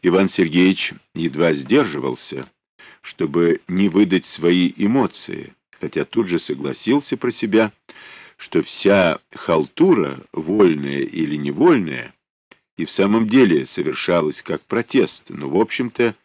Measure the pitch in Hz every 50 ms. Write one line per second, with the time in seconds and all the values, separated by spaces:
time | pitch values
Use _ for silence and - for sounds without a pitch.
0 | - 90 85 95 98 92 - - 92 80 76 87 90 92 95 - - - - -
1 | _ _ _ 80 82 82 67 76 87 85 78 71 67 65 107 143 139 95 73 71
2 | 65 69 62 - - - - 67 65 - _ _ _ _ _ _ - - - _
3 | _ - - - 87 76 71 87 87 85 80 - _ - 90 92 101 98 80 98
4 | 104 90 92 92 - - - - 78 85 90 90 90 87 - - 101 101 120 139
5 | 117 92 - - - - - - - - _ _ _ _ _ _ - 76 - -
6 | 71 _ - - - 90 87 80 - - 76 67 71 71 64 - - 110 131 143
7 | - - 135 120 - 120 107 - - 110 98 110 110 107 _ _ _ - - -
8 | - - - - - - _ _ - - - 85 76 - - - - 95 101 98
9 | 90 82 78 - _ _ - - - - 85 80 73 - _ - 160 190 170 113
10 | 82 69 67 65 - _ - - 78 80 98 107 101 90 78 73 71 69 69 69
11 | - - - 82 80 73 76 76 71 71 - 80 143 180 160 120 92 78 67 62
12 | 58 64 _ _ _ _ _ _ _ _ - _ _ _ _ - 82 - - -
13 | 95 101 107 113 113 107 110 135 127 98 82 71 65 - - - 76 76 73 -
14 | - - 87 85 78 76 73 - - - - 73 _ _ - 110 117 _ - -
15 | 202 - - - _ _ - 76 73 67 73 95 113 113 - - 123 120 _ -
16 | 120 117 - _